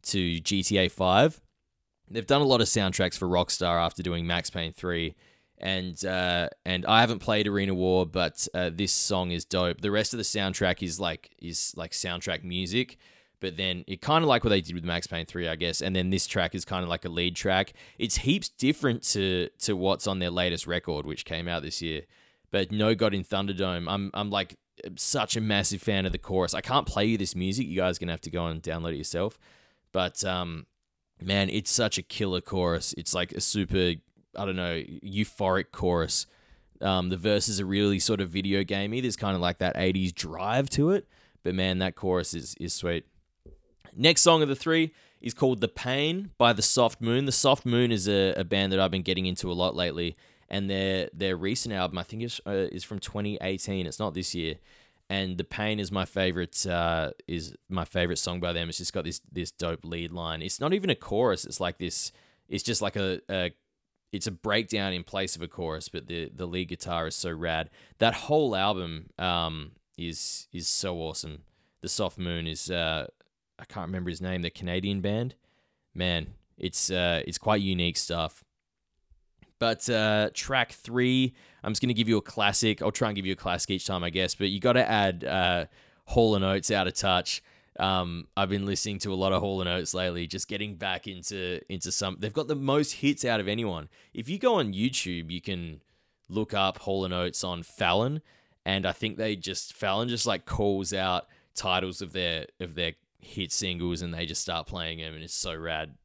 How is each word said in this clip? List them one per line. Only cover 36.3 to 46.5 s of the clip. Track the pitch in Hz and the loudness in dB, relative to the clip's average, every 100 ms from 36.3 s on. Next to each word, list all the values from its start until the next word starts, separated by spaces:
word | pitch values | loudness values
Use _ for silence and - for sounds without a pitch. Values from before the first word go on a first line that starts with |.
| _ _ - _ _ | _ _ -20 _ _
Um, | 98 92 90 | 0 0 0
the | 92 | 0
verses | 101 104 113 98 | 2 4 2 0
are | 95 | 0
really | 98 104 98 | 2 4 4
sort | - 104 | 2 2
of | 95 | 0
video | 92 95 98 | -2 2 2
gamey. | 92 98 101 120 | 2 0 -2 -2
There's | 127 104 | -2 -2
kinda, | 104 95 | 0 2
like, | 87 87 | 0 2
that | 90 - | 0 2
eighties | 95 95 92 | 2 2 0
drive | 87 82 85 98 123 139 | -2 -8 -4 0 0 2
to | - 151 | 2 4
it. | 202 - _ _ _ | 2 -2 _ _ _
But | - 92 | -2 0
man, | 92 92 | 2 2
that | 92 - | 0 0
chorus | 95 90 80 85 | 0 2 0 -4
is, | 64 - | -8 -8
is | 85 | -4
sweet. | - 90 85 - _ _ _ - - _ _ - | -2 0 -2 -4 _ _ _ -20 -20 _ _ -18
Next | - 147 156 | 2 6 8
song | 170 165 | 8 8
of | 147 | 6
the | 135 | 0
three | 165 160 160 - _ _ | 2 2 2 -4 _ _
is | 120 | -10
called | - 131 120 | 2 2 2
The | 110 | -2
Pain | - 127 135 151 175 202 - | -2 -4 0 0 -2 -8 4
by | 117 | 4